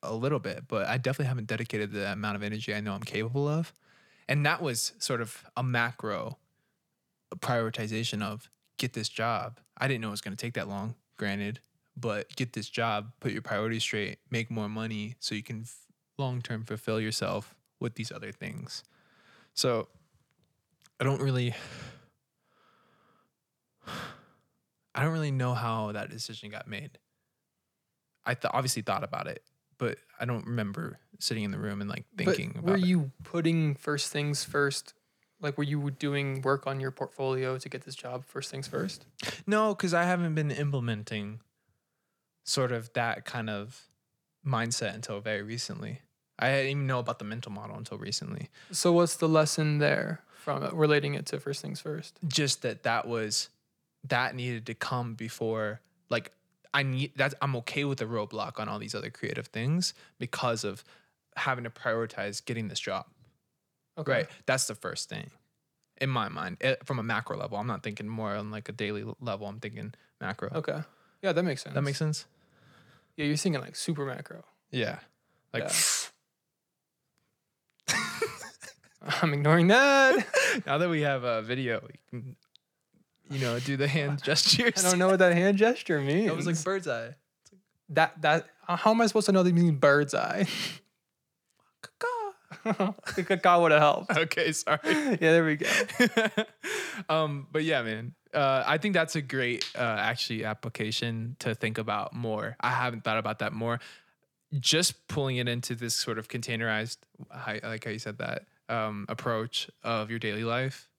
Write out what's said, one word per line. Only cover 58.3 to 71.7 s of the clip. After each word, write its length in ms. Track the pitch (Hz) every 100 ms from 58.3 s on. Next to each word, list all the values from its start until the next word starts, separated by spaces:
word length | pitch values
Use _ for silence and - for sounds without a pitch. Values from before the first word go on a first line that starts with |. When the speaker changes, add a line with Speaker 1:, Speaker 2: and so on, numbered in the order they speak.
| 107 101 -
Speaker 1:
on 100 | 107
all 100 | 104
these 160 | 107
other 160 | 107 -
creative 380 | - - - -
things 440 | 110 120 165 180 - - _
because 460 | 120 - 127 113
of 180 | 107 98 - - _ _ _ -
having 280 | - 127
to 60 | 120
prioritize 760 | - 127 113 117 - 101 101
getting 240 | - 117 110
this 120 | -
job. 260 | - 95 - _ - _ _ _ _ _ _ -
Speaker 2:
Okay. 120 | 151
Speaker 1:
Right? 160 | 123 104 - -
That's 200 | 131 -
the 80 |
first 360 | 107 90 90 -
thing 200 | 107 - _ _ _ _ _ _ _
in 80 | 135
my 200 | 127 101
mind. 260 | 92 92 90
It, 240 | 131 131 -
from 120 | 131
a 40 |
macro 340 | 110 107 113 -
level, 220 | 104 104
I'm 80 | 113
not 160 | 104
thinking 260 | 120 104 107
more 260 | 113 110
on, 160 | 101 107
like, 180 | 107 104
a 20 |
daily 300 | 110 104 104
l-, 160 | 110 -
level. 260 | 123 101 104
I'm 140 | 107
thinking 320 | 107 107 107 - _ _
macro. 300 | 101 101 -
Speaker 2:
Okay. 260 | 160 151 147 156 _ _ _
Yeah, 120 | 190
that 100 | 165
makes 180 | 175 135
sense. 120 | -